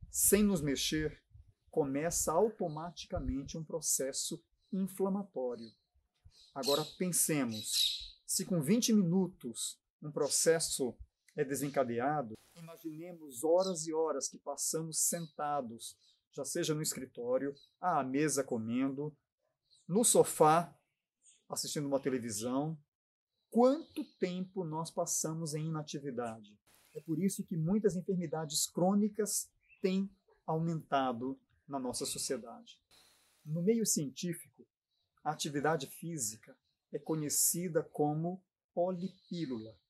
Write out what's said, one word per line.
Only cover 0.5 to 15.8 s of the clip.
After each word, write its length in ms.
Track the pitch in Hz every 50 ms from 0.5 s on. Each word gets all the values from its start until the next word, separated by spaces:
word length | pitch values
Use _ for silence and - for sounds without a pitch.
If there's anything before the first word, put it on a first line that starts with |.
| 196 151
mexer, 640 | 147 143 131 - - - 160 156 156 151 - - _ _ - - - _ _ _ _ _
começa 640 | - 160 147 135 135 143 160 170 160 - - 165 160
automaticamente 1300 | 175 214 233 214 - 185 165 151 156 165 175 - - - - 180 165 135 127 131 139 147 - - 160
um 40 | 156
processo 800 | - 185 156 151 - - - 135 135 131 - - - 165 156 _ _ _ _ _ - 208
inflamatório. 960 | 185 196 185 - - 190 196 190 202 196 - - 131 127 123 120 113 117 113 - _ _ _ _ _ _ _ _ _ - - _ - - - -
Agora 300 | 139 127 139 143 151 151 - -
pensemos, 1200 | - 185 180 165 - - - 160 143 127 117 110 107 104 - - - - - - - - - - _ _
se 180 | - - - 185
com 180 | - 185 165
vinte 300 | 143 156 220 247 226 -
minutos 880 | 220 208 180 165 175 190 185 175 - - - 120 107 - - - - _ _ _ _ -
um 100 | - 151
processo 840 | 151 165 147 135 - - - 165 160 165 - - - - 135 117 - - - _ _ _ _ _ -
é 100 | - 147
desencadeado, 880 | 135 143 123 143 143 131 143 131 117 117 117 127 143 151 147 135 107 110 - _ _ -
imaginemos 880 | 170 165 165 165 - - 160 151 156 170 180 175 160 156 143 123 120 160
horas 420 | 160 170 180 190 190 175 151 156
e 80 | 165 156
horas 340 | 160 160 156 139 135 -
que 100 | - -
passamos 640 | - - 139 143 - - - - 160 165 160 151 -
sentados, 1000 | - - 175 170 165 156 _ - 147 147 147 143 127 113 117 113